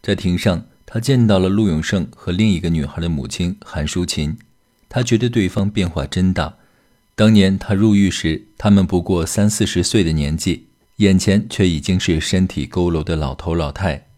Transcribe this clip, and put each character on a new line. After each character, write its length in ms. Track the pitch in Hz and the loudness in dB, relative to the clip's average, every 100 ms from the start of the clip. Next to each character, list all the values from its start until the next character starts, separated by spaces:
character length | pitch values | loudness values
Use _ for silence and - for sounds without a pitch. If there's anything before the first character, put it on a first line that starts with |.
在 140 | - 98 | -4 -2
庭 220 | 92 87 | 0 0
上， 280 | - 85 - _ - | 0 -2 -6 _ -10
他 140 | 110 | -6
见 260 | 120 131 110 | 0 2 4
到 140 | 98 | 4
了 80 | 92 | 2
陆 200 | 98 107 | 2 2
永 140 | 78 | 0
胜 260 | 80 98 69 - | -2 -4 -4 -8
和 160 | - | -6
另 180 | 90 110 | 0 2
一 80 | 87 | 2
个 100 | 85 | 0
女 160 | 82 71 | -2 -2
孩 160 | - | -6
的 60 | 85 | -4
母 200 | 78 60 | -4 -6
亲 300 | - 87 95 | -4 -4 -6
韩 240 | - - 76 | -10 -6 -4
淑 180 | 92 87 | -4 -4
琴， 320 | - 76 - _ _ _ _ _ | -4 -4 -6 _ _ _ _ _
他 120 | - | -6
觉 160 | 123 113 | 0 0
得 120 | 120 | 2
对 180 | 120 92 | 0 0
方 220 | 107 98 | 0 -2
变 200 | 104 90 | 0 -2
化 160 | 80 67 | -4 -4
真 280 | - 92 | 0 0
大。 240 | 90 71 - _ _ _ _ _ - | 0 -4 -8 _ _ _ _ _ 2
当 180 | 107 | 4
年 240 | 107 95 95 | 6 4 2
他 160 | - | -2
入 220 | 98 110 101 | 0 4 4
狱 160 | 98 | 2
时， 340 | - 82 78 - _ | 0 -4 -4 -8 _
他 120 | 107 | 2
们 160 | 101 90 | 4 4
不 160 | 90 | 0
过 240 | 85 90 82 | 0 -2 0
三 240 | - 104 | 0 0
四 160 | 104 101 | 0 -2
十 160 | 92 | 0
岁 220 | 87 113 | 0 2
的 80 | 85 | 2
年 260 | 78 71 80 | 0 -2 -2
纪， 300 | 95 78 _ _ _ - | -2 -4 _ _ _ 0
眼 200 | 101 131 | 4 4
前 300 | 196 196 - | 4 0 0
却 180 | - 95 | 0 0
已 120 | 78 | 0
经 200 | 71 92 | -2 -2
是 200 | - 80 | 0 -2
身 280 | - 92 92 | 0 0 0
体 200 | - 64 | -2 -6
佝 240 | - 87 | -2 0
偻 120 | 82 | -2
的 120 | 78 80 | -2 -4
老 180 | 71 | -4
头 220 | 67 - 82 | -6 -4 -4
老 160 | 73 | -4
太。 360 | - 98 69 _ | -4 -6 -6 _